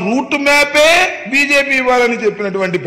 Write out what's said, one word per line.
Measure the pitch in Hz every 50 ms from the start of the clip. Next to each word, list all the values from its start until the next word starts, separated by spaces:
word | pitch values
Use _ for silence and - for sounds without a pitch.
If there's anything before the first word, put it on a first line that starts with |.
| 180
రూట్ | 196 233 262 262 - 320 285 277 285
మ్యాపే | 285 285 294 285 - 294 302 320 339 359 370 359 - - - 202 262
బీజేపీ | 277 285 285 294 277 277 277 269 262 254
ఇవ్వాలని | 247 247 247 247 233 233 226 233
చెప్పినటువంటి | 208 - - 208 196 185 196 190 185 175 175 135